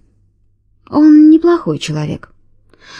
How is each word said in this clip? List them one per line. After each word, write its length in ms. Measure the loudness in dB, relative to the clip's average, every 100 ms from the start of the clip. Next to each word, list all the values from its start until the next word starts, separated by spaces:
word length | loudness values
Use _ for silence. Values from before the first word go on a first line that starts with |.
| _ _ _ _ _ _ _ _ _
Он 400 | 0 2 4 4
неплохой 480 | 2 0 -2 -4 -10
человек. 560 | -10 -10 -10 -12 -16 _ _ _ _ _ _ -20